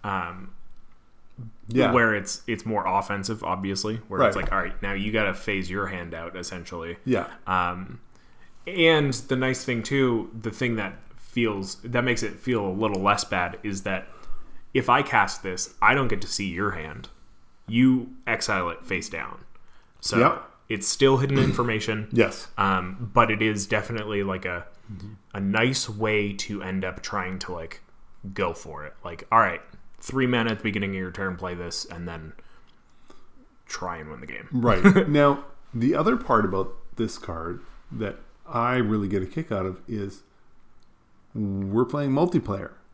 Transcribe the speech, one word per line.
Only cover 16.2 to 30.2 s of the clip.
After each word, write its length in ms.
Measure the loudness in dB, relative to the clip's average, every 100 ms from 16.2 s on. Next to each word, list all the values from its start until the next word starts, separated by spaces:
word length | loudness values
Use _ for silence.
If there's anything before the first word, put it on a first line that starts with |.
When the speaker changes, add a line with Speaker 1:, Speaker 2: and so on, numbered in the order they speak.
Speaker 1:
to 60 | 0
see 180 | -2 -2
your 260 | 0 -2
hand. 380 | -2 -8 -12 -16 -20 -20 -20 -20 -18 -2
You 460 | 6 6 6 0 -8 -4
exile 440 | -2 0 0 0
it 160 | -6 -4
face 240 | -4 -4
down. 300 | -8 -8 -12 -16 -18 -18 -20 -20 -10
So 180 | 0 4
Speaker 2:
Yep. 240 | 4 4 -8 -20 -6
Speaker 1:
it's 180 | -4 -2
still 300 | 4 6 6
hidden 200 | 4 4
information. 680 | 4 2 0 0 -2 -4 0
Speaker 2:
<clears throat> 40 |
Yes. 340 | 4 4 2 -8 0
Speaker 1:
Um, 520 | 2 2 0 -6 2
but 160 | 4 4
it 100 | 4
is 240 | 2 0 0
definitely, 560 | -2 0 -6 -2 -2
like, 220 | -2 -4 -6
a, 200 | -8 -10 -16 -14
Speaker 2:
Mm-hmm. 200 | -12 -12 -16 -10
Speaker 1:
a 60 | -2
nice 500 | 0 4 2 2 -4
way 420 | -2 2 2 0
to 280 | -4 -6 -6
end 240 | -4 -4 -4
up 160 | -6
trying 380 | -6 -6 -4 -8
to, 120 | -8
like, 300 | -8 -10 -14 -18 -20 -18 -14 -10 -2
go 180 | -2
for 320 | -2 -12 -12 -12
it. 80 | -12
Like, 200 | -12 -12 4
"All 80 | 6
right, 200 | 6 0 -10 -18 -18 -14
three 280 | -4 0